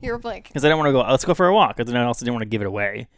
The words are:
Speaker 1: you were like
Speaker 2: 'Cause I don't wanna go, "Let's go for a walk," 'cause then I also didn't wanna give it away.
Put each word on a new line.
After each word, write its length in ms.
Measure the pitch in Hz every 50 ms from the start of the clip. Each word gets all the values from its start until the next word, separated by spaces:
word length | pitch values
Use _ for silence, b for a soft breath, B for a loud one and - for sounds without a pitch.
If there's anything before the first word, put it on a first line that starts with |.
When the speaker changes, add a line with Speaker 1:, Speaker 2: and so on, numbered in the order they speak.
Speaker 1:
you 100 | - 254
were 80 | 233 240 240
like 280 | 233 214 185 - -
Speaker 2:
'Cause 140 | - 147 131
I 40 | 151
don't 100 | 156 156
wanna 120 | 151 147
go, 100 | 135 127
"Let's 220 | 120 98 135 127 -
go 120 | - 175
for 100 | - 185 175
a 60 | 190
walk," 240 | 220 190 120 104 -
'cause 80 | 120
then 120 | 117 120 123
I 60 | 120
also 200 | 120 120 - -
didn't 80 | 120 120
wanna 120 | 117 110 104
give 140 | 110 107
it 60 | 104 98
away. 400 | 95 104 101 101 101 107 120 - _